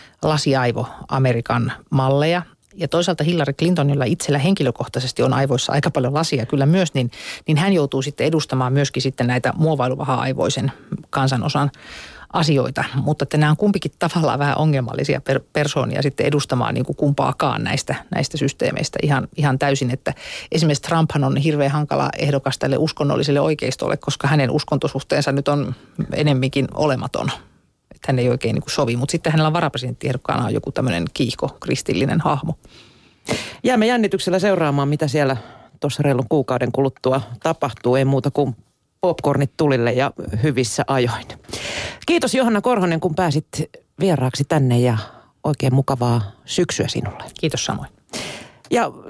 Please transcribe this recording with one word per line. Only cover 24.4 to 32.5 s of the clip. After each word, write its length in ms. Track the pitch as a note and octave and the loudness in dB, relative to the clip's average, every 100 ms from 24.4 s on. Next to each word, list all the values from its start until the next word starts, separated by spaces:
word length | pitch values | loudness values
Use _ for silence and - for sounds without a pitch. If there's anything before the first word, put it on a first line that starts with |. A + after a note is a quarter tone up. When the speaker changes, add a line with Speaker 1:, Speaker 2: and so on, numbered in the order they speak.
| C3 | 2
Speaker 1:
uskontosuhteensa 800 | C#3+ - C#3 C#3+ C3+ - C#3+ C#3+ | 0 0 -2 -2 -4 -2 -2 0
nyt 160 | C#3 C#3 | -2 0
on 280 | D3 C3+ - - - - | 0 -2 -6 -10 -8 -4
enemminkin 540 | - D3+ C3+ C3 C#3 C3 | 0 2 2 2 0 -2
olematon. 580 | - D3+ C3 - - C#3+ - - _ _ _ _ - | 0 0 0 -2 -4 -4 -6 -12 _ _ _ _ -10
Että 120 | - | -2
hän 120 | C3 | 0
ei 100 | B2 | 2
oikein 240 | B2 A2+ | 0 0
niin 100 | G#2+ | -2
kuin 100 | - | -2
sovi, 220 | - C3+ A#2+ | -2 0 0
mut 140 | C3+ | -2
sitten 220 | E3 E3 | -2 0
hänellä 160 | D#3 D#3 | 2 2
on 60 | |
varapresidenttiehdokkaana 920 | E3 D#3 - B2+ B2 - B2+ - - A#2 | 2 0 -2 -6 -4 -4 -4 -2 -2 0
on 80 | |
joku 180 | G#2+ - | -2 -4
tämmönen 340 | - B2 E2+ E2 | -2 -2 0 -2
kiihko 440 | - C3 - D3 - | -2 -4 -2 -6 -6
kristillinen 600 | - - - - C3+ E3+ | -6 -4 -2 0 0 0
hahmo. 360 | D3+ D3 D3+ | 0 -2 -4